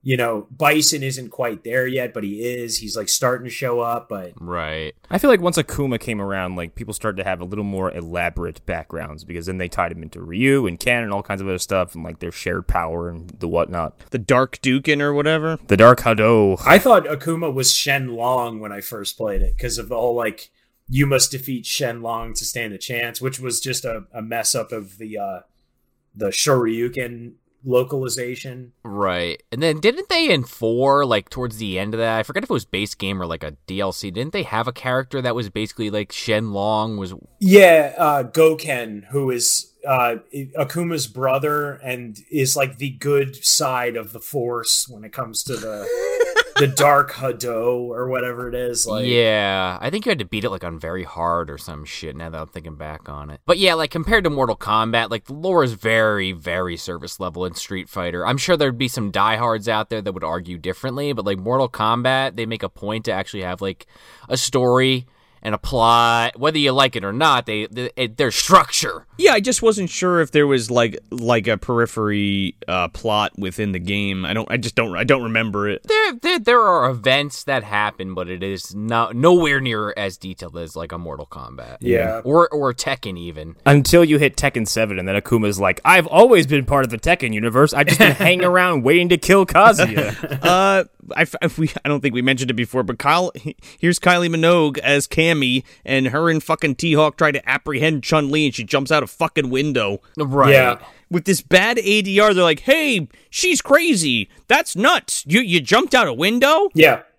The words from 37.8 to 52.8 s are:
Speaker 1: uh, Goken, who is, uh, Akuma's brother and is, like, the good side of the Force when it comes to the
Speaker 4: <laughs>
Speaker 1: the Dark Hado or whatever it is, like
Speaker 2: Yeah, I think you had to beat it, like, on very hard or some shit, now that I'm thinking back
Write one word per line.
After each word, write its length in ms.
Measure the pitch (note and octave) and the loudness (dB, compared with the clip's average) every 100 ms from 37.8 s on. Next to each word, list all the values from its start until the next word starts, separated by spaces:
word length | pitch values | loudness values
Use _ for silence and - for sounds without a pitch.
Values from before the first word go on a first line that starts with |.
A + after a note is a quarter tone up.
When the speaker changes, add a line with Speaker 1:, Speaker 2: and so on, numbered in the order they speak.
| C#3+ - | 4 0
Speaker 1:
uh, 260 | D#3 C#3+ | 0 0
Goken, 840 | B2 - D#3+ D#3 D#3 B2+ A2+ G#2 F#2+ | -2 4 4 4 -4 -6 -6 -12 -8
who 200 | C#3 C3 | -4 -4
is, 400 | B2 A#2 - - _ C#3+ | -2 -2 -2 -6 _ -2
uh, 300 | C3 A#2+ A2+ _ C#3 C3+ D#3+ | 2 2 -2 _ -12 -10 -6
Akuma's 520 | C#3 E3+ F3 D#3+ A#2+ | -4 -4 -4 -4 -6
brother 640 | A#2 C3 C#3 D3 D3 C#3+ C3 | -4 -2 0 0 -2 -4 -10
and 360 | C3 B2 A#2+ G#2 _ | -10 -10 -10 -18 _
is, 260 | D3+ C3 C#3+ | -2 -2 0
like, 220 | C3+ C3+ | -2 -4
the 140 | C#3 | -10
good 520 | - C#3+ C#3+ C3+ C3+ | -6 0 0 0 -4
side 520 | - - C#3+ B2+ B2 A2+ | -2 0 0 -2 -4 -6
of 180 | G#2 | -12
the 60 | A2+ | -16
Force 680 | - C#3+ A#2+ A#2+ A2+ - - | -10 -6 -4 -6 -2 -2 -4
when 160 | A2+ | -14
it 80 | A2 | -16
comes 300 | - A#2 A2 - | -12 -10 -10 -8
to 100 | A#2+ | -10
the 300 | A2 G#2 G#3+ | -10 -10 -8
Speaker 4:
<laughs> 460 | A#4+ - B4 C5 B4+ - - | -6 -4 -2 0 0 0 2
Speaker 1:
the 120 | C#3 | 2
Dark 440 | C3+ C#3+ C#3+ C#3 | 4 4 4 2
Hado 600 | - C3 A#2 B2 A2+ A#2+ B2 B2 | -4 -8 -4 -4 -2 0 -2 -4
or 180 | A#2 B2+ | -6 -4
whatever 400 | B2+ B2 A#2+ B2 | -4 -4 -6 -8
it 80 | B2 | -6
is, 300 | B2 A#2 - | -4 -4 -2
like 180 | G#2+ A#2+ | -2 2
Speaker 2:
Yeah, 720 | A#2+ A2+ G#2+ G2 F#2+ F#2 F#2 | 4 4 2 0 0 -2 -4
I 80 | A#2+ | -6
think 160 | G3+ A3+ | -4 -2
you 40 | |
had 100 | E3+ | -4
to 60 | F#2+ | -4
beat 180 | A2 | -4
it, 60 | G#2+ | -4
like, 140 | F#2+ | -6
on 160 | F2 E2 | -10 -10
very 240 | E2 F#2 | -8 -8
hard 460 | E2+ - E2+ E2+ D#2 | -10 -4 -2 -2 -4
or 80 | C#2+ | -12
some 260 | - D2+ D2+ | -14 -14 -14
shit, 300 | - D#2+ C#2+ | -14 -12 -12
now 140 | E2 | -12
that 100 | D#2+ | -12
I'm 60 | D#2+ | -14
thinking 280 | F2 D#2+ | -14 -16
back 340 | D2 | -14